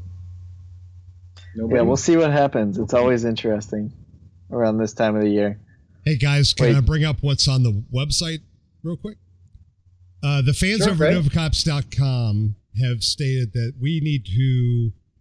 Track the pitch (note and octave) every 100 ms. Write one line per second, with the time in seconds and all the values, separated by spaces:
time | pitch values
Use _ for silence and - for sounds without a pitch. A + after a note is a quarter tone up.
0 | - - - - - - - - - -
1 | - - - - - A2 A2+ B2 A#2 C3+
2 | - E3 D#3 D3 C#3 C3+ G#2 G2 G#2+ B2
3 | B2+ A#2+ A#2 A2 A2+ G#2 G#2 G#2+ G#2 -
4 | - - - - - A#2+ A2+ A2 G#2+ -
5 | A2 G#2+ G#2 G#2 G2+ G#2 - _ _ _
6 | D#3 C#3 C#3+ C#3+ C#3 - B2 C#3 A#2+ D#3
7 | D#3 C3+ C#3+ C3+ C#3 C3 A#2+ G#2 A#2+ B2
8 | D3 - E3 D#3+ _ _ _ _ D#3+ F3
9 | G#3 G#3+ _ _ _ - _ _ _ _
10 | - - C#3+ C#3+ C3 - F#3+ G#3+ G#3 E3
11 | D#3 F3+ C#3+ E3+ D#3 - E3 C#3+ - -
12 | C3+ B2 A#2 G#2 G#2+ G#2 _ G#2+ B2+ A#2
13 | - - C3+ C3 A#2 A#2+ A#2 C3+ C#3 D#3+
14 | D3+ C#3+ G2 G#2+ C3 B2 A#2+ A#2+ A2+ -
15 | _ _